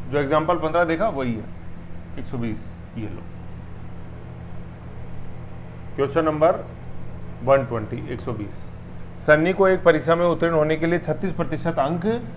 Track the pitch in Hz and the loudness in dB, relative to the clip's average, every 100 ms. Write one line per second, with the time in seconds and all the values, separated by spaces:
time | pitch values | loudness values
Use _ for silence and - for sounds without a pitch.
0 | - 135 139 151 160 175 156 160 175 160 | 0 0 4 4 4 2 2 2 4 4
1 | 220 147 127 110 104 - - - - - | 0 0 -2 -2 -4 -10 -8 -10 -8 -10
2 | - - 123 127 117 104 - - - - | -8 -8 -6 -4 -2 -4 -8 -12 -12 -8
3 | 107 - - - - - - - - - | -8 -8 -10 -10 -10 -10 -10 -10 -10 -10
4 | - - - - - - - - - - | -10 -10 -12 -12 -10 -8 -8 -12 -12 -10
5 | - - - - - - - - - - | -8 -6 -6 -8 -8 -10 -10 -12 -10 0
6 | 139 131 160 151 156 185 - - - - | 2 4 2 4 4 4 -2 -12 -8 -6
7 | - - - - 123 139 123 120 104 123 | -6 -8 -10 -6 4 4 4 -2 -4 -6
8 | 123 120 - 107 104 - - - - - | -6 -6 -6 -6 -6 -8 -10 -10 -12 -10
9 | - - - 151 165 190 190 185 175 156 | -10 -6 4 6 6 6 6 6 6 6
10 | 143 170 175 160 165 165 151 156 165 165 | 6 4 4 4 4 4 4 2 2 2
11 | - 151 196 170 165 156 175 165 139 170 | 0 0 0 0 0 0 0 2 2 2
12 | 185 233 254 | 0 0 -4